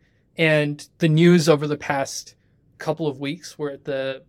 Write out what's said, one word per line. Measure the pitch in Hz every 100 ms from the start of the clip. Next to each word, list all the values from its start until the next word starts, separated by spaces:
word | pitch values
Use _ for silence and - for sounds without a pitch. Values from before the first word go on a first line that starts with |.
| _ _ _ -
And | 160 151 147 147 - -
the | 165
news | 156 175 175 151
over | 151 151
the | 147
past | - 139 135 - - _ _ _ _ -
couple | - 156 156
of | 135
weeks, | 139 156 - -
we're | 147
at | 139 147
the, | 135 135 131